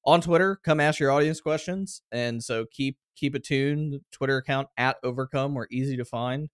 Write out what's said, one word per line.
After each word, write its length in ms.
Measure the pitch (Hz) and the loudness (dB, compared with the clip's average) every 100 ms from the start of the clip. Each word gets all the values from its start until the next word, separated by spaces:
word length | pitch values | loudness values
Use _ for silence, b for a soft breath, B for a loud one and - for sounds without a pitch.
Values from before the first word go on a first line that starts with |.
On 160 | - 170 | 6 4
Twitter, 340 | 165 170 190 | 6 4 4
come 240 | 196 - 156 | 0 0 4
ask 200 | 147 151 | 4 2
your 120 | 139 | 2
audience 280 | 143 151 156 | 4 2 0
questions. 600 | 156 156 165 185 190 - _ | -2 -2 -2 -6 -8 -10 _
And 320 | 120 120 117 | -4 -4 -4
so 220 | - 113 113 | -4 -4 -4
keep, 260 | - 135 - _ | -4 -4 -4 _
keep 200 | - 139 | -4 -4
it 80 | 139 | -4
tuned. 560 | - 135 139 147 151 139 _ | -2 0 2 0 -4 -6 _
Twitter 260 | - 135 135 | -4 0 0
account 320 | 131 135 135 - | 0 -2 -2 -2
at 200 | 127 - | -2 0
Overcome. 500 | 127 123 131 139 139 | -4 -4 -4 -2 -2
We're 140 | 139 113 | -4 -4
easy 280 | 123 139 127 | -4 -2 -4
to 80 | |
find. 440 | 123 117 123 135 151 | -4 -4 -2 -4 -8